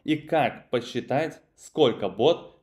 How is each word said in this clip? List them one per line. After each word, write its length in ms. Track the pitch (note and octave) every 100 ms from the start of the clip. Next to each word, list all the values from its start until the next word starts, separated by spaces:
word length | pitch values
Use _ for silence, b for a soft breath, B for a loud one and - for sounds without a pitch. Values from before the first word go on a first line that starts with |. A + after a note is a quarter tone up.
И 140 | - D3+
как 520 | D#3 D#3+ A#2+ - -
посчитать, 680 | B2 A#2 B2 - C3 D#3+ - _
сколько 540 | _ - - C3+ G#2+ G2
бот 520 | F#2 C3+ E3+ - _